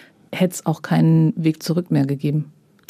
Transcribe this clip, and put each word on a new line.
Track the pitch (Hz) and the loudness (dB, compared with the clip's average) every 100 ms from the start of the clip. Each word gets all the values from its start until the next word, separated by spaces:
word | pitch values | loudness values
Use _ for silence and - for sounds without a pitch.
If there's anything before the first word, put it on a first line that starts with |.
| - _ _ | -20 _ _
hätt's | - 180 - - | -2 -2 -2 -4
auch | 151 | -6
keinen | - 160 160 160 160 - | -2 2 4 4 2 2
Weg | 160 156 | -2 -2
zurück | - 165 175 | -4 -4 0
mehr | 151 135 | 0 0
gegeben? | 139 147 151 147 _ _ _ - | -2 -2 -2 -4 _ _ _ -16